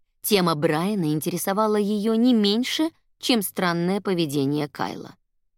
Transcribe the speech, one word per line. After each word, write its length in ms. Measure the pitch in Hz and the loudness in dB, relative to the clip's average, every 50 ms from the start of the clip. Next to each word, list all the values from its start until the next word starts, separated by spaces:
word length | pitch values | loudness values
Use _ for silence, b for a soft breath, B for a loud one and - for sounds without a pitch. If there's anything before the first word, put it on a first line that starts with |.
| _ _ _ _ - | _ _ _ _ -2
Тема 320 | - 208 190 170 170 160 | 0 2 2 4 2 2
Брайана 580 | 147 160 156 151 151 175 202 220 202 165 151 151 | 2 2 0 2 0 0 -2 -2 -2 -2 0 -2
интересовала 640 | 156 - 175 175 170 - 202 196 202 220 214 214 | -2 -2 -4 -6 -4 -4 -2 0 0 0 2 2
её 380 | 208 208 196 214 208 196 226 226 | 0 0 0 -2 -2 0 0 2
не 180 | 226 233 254 247 | 2 4 4 4
меньше, 580 | 220 208 202 202 226 254 - - - 311 330 - _ _ _ _ _ | 4 4 2 2 0 0 -2 -2 -2 -2 -2 -4 _ _ _ _ _
чем 240 | - - 262 220 185 | -2 0 0 0 0
странное 580 | - - - 185 175 170 170 170 180 196 208 | -4 -4 -2 -2 0 0 0 0 0 0 -2
поведение 680 | 190 208 190 170 165 143 135 147 135 135 147 147 151 147 | -2 -2 0 0 0 0 0 0 0 0 0 -2 -4 -4
Кайла. 460 | - - - 92 92 - - - - _ _ _ _ _ _ _ _ | -6 -6 -6 -6 -6 -10 -14 -16 -20 _ _ _ _ _ _ _ _